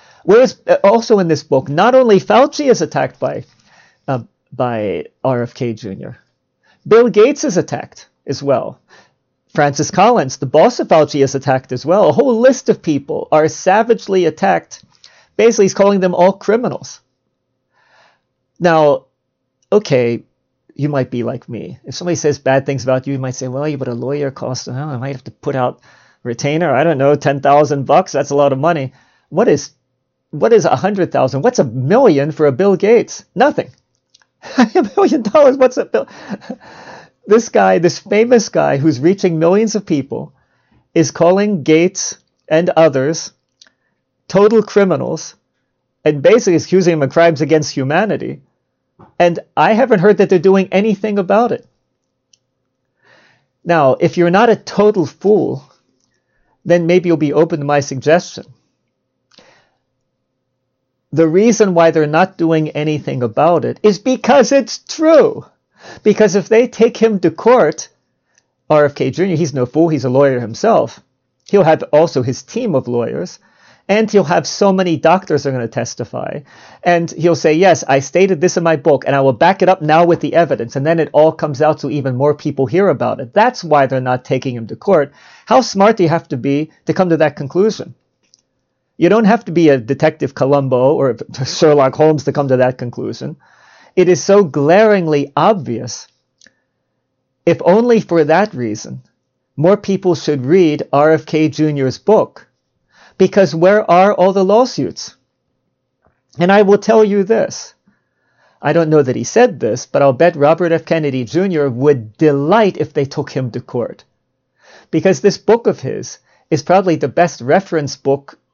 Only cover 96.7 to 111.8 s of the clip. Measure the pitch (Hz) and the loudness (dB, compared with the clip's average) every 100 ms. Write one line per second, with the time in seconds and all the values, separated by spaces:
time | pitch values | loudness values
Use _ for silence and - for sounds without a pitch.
96.7 | _ _ _ _ _ _ _ - 160 - | _ _ _ _ _ _ _ -2 0 2
97.7 | 202 240 226 - 170 147 165 214 160 117 | 2 4 0 2 0 2 2 0 -4 -8
98.7 | 107 - 127 _ _ _ _ _ - 165 | -8 -12 -18 _ _ _ _ _ -2 0
99.7 | 202 202 190 185 151 - 147 127 190 165 | 0 -2 -4 -2 -2 -2 -4 0 2 2
100.7 | 151 - 139 151 160 - 156 156 135 156 | 0 -2 0 2 0 -2 -2 -2 0 -2
101.7 | 143 131 - - 208 120 - _ _ _ | -2 -4 -4 0 0 0 -8 _ _ _
102.7 | _ _ _ _ - 190 202 175 160 180 | _ _ _ _ -2 0 2 0 2 2
103.7 | 208 - 175 202 202 185 196 190 214 254 | 2 2 4 4 2 0 2 2 2 0
104.7 | - 101 - - _ _ _ _ _ _ | -2 -8 -8 -18 _ _ _ _ _ _
105.7 | _ _ _ _ _ _ - 175 202 202 | _ _ _ _ _ _ -4 2 4 4
106.7 | 202 - 226 214 202 190 226 - - - | 2 2 2 2 0 0 -2 -2 -8 -18
107.7 | _ _ _ _ _ _ _ _ _ 139 | _ _ _ _ _ _ _ _ _ -2
108.7 | 165 156 156 127 117 117 220 247 147 117 | 0 2 2 2 -4 -2 2 0 0 -4
109.7 | 117 - 147 139 123 170 165 143 165 175 | -4 -4 0 2 2 0 2 0 2 0
110.7 | 160 160 165 147 131 117 160 196 160 143 | -2 -2 -4 -2 -4 -4 -4 -2 -2 -2
111.7 | 120 | 0